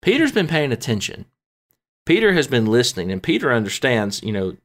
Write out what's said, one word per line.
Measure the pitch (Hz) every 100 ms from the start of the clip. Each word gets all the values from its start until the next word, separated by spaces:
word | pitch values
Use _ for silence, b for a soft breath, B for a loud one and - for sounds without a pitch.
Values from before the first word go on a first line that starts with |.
Peter's | - 254 311
been | 214 165
paying | 160 147
attention. | 117 - 107 - - - _ _ _ _ _ _ _ -
Peter | 175 220
has | 180 131
been | 127 110
listening, | 113 123 - 90
and | 95
Peter | - 190 185
understands, | 120 104 - 135 120 104 101
you | -
know | 104 95 -